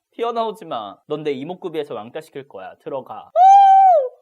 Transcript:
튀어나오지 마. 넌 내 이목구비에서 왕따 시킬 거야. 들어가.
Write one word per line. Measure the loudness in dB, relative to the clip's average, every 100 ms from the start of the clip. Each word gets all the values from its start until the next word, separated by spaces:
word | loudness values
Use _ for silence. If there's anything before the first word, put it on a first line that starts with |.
| _
튀어나오지 | -10 -8 -6 -8 -10 -12
마. | -12 -12 -16 -12
넌 | -8
내 | -6
이목구비에서 | -8 -10 -14 -12 -10 -10 -12
왕따 | -14 -18
시킬 | -18 -20 -20
거야. | -20 -20 -20
들어가. | -14 -14 -14 -18 -6 2 6 8 6 6 4 2 -2 -8